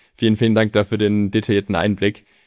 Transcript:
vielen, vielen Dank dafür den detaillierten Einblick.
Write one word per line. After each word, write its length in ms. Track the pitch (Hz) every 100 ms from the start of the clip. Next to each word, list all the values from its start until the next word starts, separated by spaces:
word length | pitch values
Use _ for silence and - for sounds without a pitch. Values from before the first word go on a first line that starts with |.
| _
vielen, 220 | - 113 107
vielen 180 | 113
Dank 180 | 110 107
dafür 260 | 104 101 107
den 340 | 104 104 101
detaillierten 420 | 107 - 101 98
Einblick. 520 | 87 101 95 101 - _ _